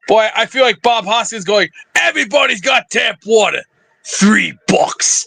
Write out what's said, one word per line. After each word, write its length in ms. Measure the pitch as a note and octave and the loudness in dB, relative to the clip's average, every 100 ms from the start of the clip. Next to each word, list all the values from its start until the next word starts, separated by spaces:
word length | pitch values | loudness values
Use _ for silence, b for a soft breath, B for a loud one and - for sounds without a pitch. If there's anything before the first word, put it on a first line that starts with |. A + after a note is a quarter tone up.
| - | 2
Boy, 200 | G#3 G#3+ | 2 2
I 120 | G#3 A3+ | -2 -4
feel 160 | B3+ | 0
like 200 | B3+ G#3 | 0 2
Bob 220 | A#3 A#3 | 0 -2
Hoskins 400 | F#3+ A#3 G#3 A3+ | -2 -4 -4 -8
going, 240 | F3 G#3 E3+ B B | -2 0 0 B B
Everybody's 680 | - E4+ D#4+ B3+ C#4+ C4+ A#3 | -2 0 -2 0 0 0 -2
got 300 | F3+ B3+ - | 0 -2 -2
tap 300 | A3+ A#3+ G#3 | -4 -4 -6
water. 380 | G3+ A3 F#3+ C3+ - _ _ _ | 0 2 2 -2 -10 _ _ _
Three 540 | - - G3 G#3+ E3+ C#3 - | -12 0 2 2 0 -8 -2
bucks. 600 | - - - - - | 0 0 0 0 0